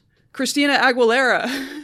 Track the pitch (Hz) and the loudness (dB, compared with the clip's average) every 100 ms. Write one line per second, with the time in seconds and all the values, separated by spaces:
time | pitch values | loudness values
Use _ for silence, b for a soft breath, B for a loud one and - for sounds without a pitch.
0 | _ _ _ - 262 285 285 269 254 247 | _ _ _ -6 -4 0 0 2 2 2
1 | 233 240 254 196 240 269 269 294 | 2 2 2 0 -2 -6 -10 -14